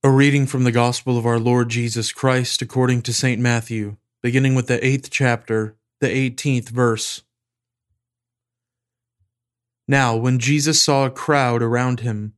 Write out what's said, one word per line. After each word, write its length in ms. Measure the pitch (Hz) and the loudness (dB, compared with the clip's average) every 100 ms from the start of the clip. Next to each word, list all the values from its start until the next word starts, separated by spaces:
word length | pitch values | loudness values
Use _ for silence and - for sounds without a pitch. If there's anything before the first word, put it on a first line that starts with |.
A 80 | 139 | 4
reading 360 | 135 139 143 135 | 4 4 2 0
from 180 | 131 | 0
the 80 | 123 | 0
Gospel 460 | 117 120 120 - 120 | 2 0 0 -2 -2
of 80 | 117 | 0
our 120 | 117 | 0
Lord 300 | 117 123 117 | 2 2 0
Jesus 440 | 117 117 117 110 | -2 -4 -4 -6
Christ 500 | - 135 127 123 - | -2 0 2 0 -4
according 400 | 123 127 127 123 | -4 0 2 0
to 100 | 117 | -2
Saint 280 | 113 131 117 | -2 0 0
Matthew, 580 | 120 117 117 113 104 104 _ _ | 2 0 -2 -6 -6 -10 _ _
beginning 320 | 123 127 135 | -2 2 2
with 120 | 131 123 | 2 0
the 160 | 123 | 0
eighth 260 | 131 139 - | 0 -2 -4
chapter, 680 | - 131 117 - 110 107 - _ _ | -2 0 0 -2 -4 -4 -10 _ _
the 100 | 131 | -2
eighteenth 600 | 117 131 117 143 127 113 | -2 -4 -4 -2 -2 -4
verse. 520 | 120 120 113 - - _ _ _ _ _ _ _ _ _ _ _ _ _ _ _ _ _ _ _ _ _ _ _ _ _ _ - | 0 0 0 -6 -10 _ _ _ _ _ _ _ _ _ _ _ _ _ _ _ _ _ _ _ _ _ _ _ _ _ _ 0
Now, 300 | 139 127 113 | 2 2 2
when 220 | 123 127 | 0 0
Jesus 420 | 117 147 143 151 | 0 0 2 0
saw 240 | - 139 | 2 2
a 60 | 135 | 0
crowd 520 | 131 - 143 127 120 | -4 0 0 2 0
around 380 | 117 120 127 123 | 0 0 0 -2
him 320 | 117 107 107 | -4 -6 -8